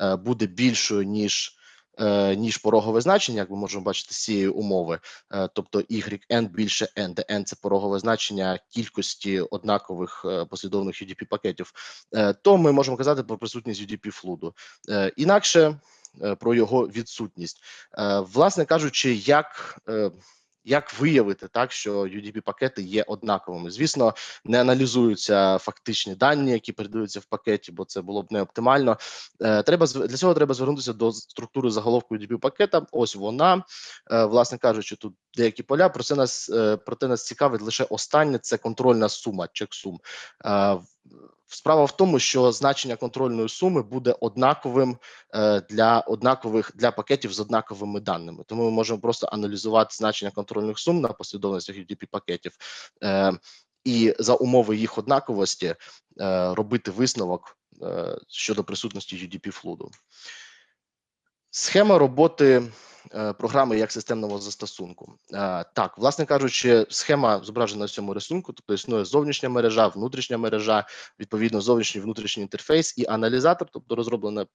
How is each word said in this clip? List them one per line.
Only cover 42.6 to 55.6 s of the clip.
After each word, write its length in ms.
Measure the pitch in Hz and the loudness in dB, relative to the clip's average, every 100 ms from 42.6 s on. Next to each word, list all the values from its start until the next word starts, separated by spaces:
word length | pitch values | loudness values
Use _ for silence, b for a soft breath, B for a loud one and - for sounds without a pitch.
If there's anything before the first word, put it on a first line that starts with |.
| 139 139 131 117 | 0 0 -4 -6
контрольної 540 | 120 131 131 113 113 | -6 -2 -2 0 -4
суми 340 | - 185 165 | 0 0 0
буде 320 | 110 127 123 - | -2 -2 0 0
однаковим, 760 | 117 123 131 151 135 127 127 120 B B B 110 | -2 2 2 2 0 2 2 -2 B B B 0
е, 260 | 107 101 | 2 2
для 380 | 92 107 113 117 | 0 2 4 4
однакових, 720 | - 107 123 131 117 110 - 101 | 2 0 2 0 0 0 0 0
для 160 | 117 | -2
пакетів 420 | 110 - 139 107 | 0 -2 -2 -2
з 60 | 95 | -6
однаковими 600 | 104 113 - 98 101 101 | -2 -2 -2 -10 -8 -6
даними. 440 | 98 85 85 82 76 | -4 -6 -8 -16 -10
Тому 160 | 113 | -2
ми 80 | 117 | 0
можемо 280 | 113 113 107 | 0 0 -2
просто 300 | 117 117 - | -2 -2 -4
аналізувати 640 | 107 104 101 110 110 107 - | -4 -6 -6 2 4 4 0
значення 360 | 110 - 101 | -4 -2 -6
контрольних 480 | 104 101 113 107 107 | -8 -8 -4 -4 -4
сум 220 | - 175 | 0 0
на 60 | 123 | 0
послідовностях 680 | - - 101 101 95 - 98 | -6 -12 -6 -4 -4 -8 -14
ю 80 | |
ді 120 | 87 101 | -14 -14
пі 100 | 98 | -10
пакетів, 460 | 104 - 87 87 _ B B B - | -10 -6 -8 -8 _ B B B -8
е, 300 | 208 196 196 185 B B B _ | -2 2 2 0 B B B _
і 320 | 131 117 113 - | -2 4 4 2
за 140 | 110 | 2
умови 440 | 123 127 127 110 107 | 2 4 4 4 0
їх 200 | 110 - | -2 -4
однаковості, 680 | 107 139 - 101 95 - | 0 0 0 -2 -2 -2